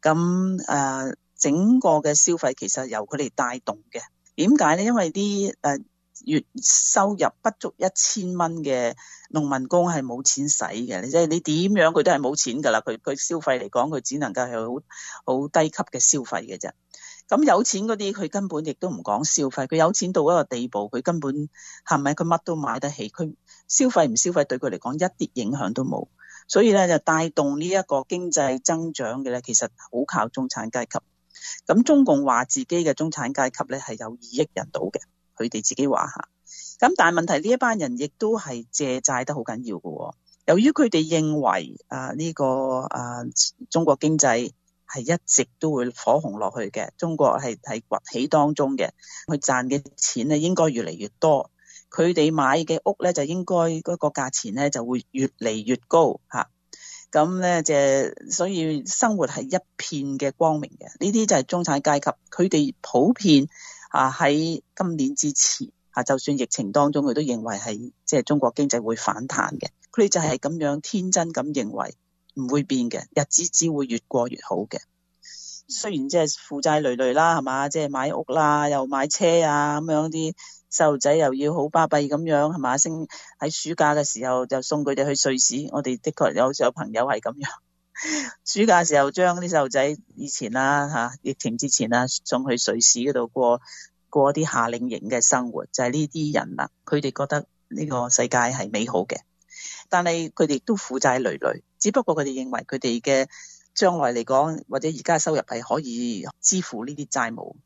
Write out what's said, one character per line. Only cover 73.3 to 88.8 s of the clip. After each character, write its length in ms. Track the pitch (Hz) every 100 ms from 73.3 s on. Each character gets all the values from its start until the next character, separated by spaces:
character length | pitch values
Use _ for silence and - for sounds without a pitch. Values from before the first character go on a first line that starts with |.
| - 170
只 240 | - 165
會 140 | 151 135
越 140 | 117 _
過 200 | - 120
越 100 | -
好 140 | - 92
嘅。 220 | 104 - - _ _ _ - - - - _
雖 220 | - 214 170
然 120 | 135
即 100 | 175
係 140 | 156
負 280 | - - 143
債 200 | 151 151
累 140 | 147 123
累 180 | 131
啦， 260 | 131 165 165
係 20 |
嘛？ 280 | 131 131 143
即 100 | 160
係 100 | 147
買 240 | 135 139
屋 120 | - 160
啦， 420 | 127 151 147 147
又 160 | 143 131
買 220 | 139 143
車 340 | - 175 170
啊， 380 | 160 147 147 147
咁 40 | 160
樣 240 | 151 160
啲 240 | 160 160 - - - _
細 200 | - 156
路 60 | 143
仔 180 | 143 156
又 180 | 147
要 200 | 131 147
好 140 | 165 147
巴 180 | 165 160
閉 200 | 151 143
咁 140 | 143
樣， 320 | 165 147 151
係 40 | 165
嘛？ 180 | 131 135
升-， 300 | 165 160 160 - - _
喺 100 | 147
暑 240 | - 156
假 220 | 165 151 147
嘅 80 |
時 240 | 143 110 127
候 160 | 127 127
就 160 | 135
送 240 | 127 - 139
佢 80 |
哋 100 | 139
去 240 | 139 139 147
瑞 100 | 131
士。 280 | 151 123 147
我 100 | 143
哋 180 | 135 123
的 120 | -
確 220 | - 127
有， 200 | 78 127 139 120
有 60 |
朋 200 | 135 107
友 140 | 110 127
係 140 | 110
咁 140 | -
樣， 160 | 131 - - _ _ _ - 302 302 269 - -
暑 200 | 202 226
假 160 | 180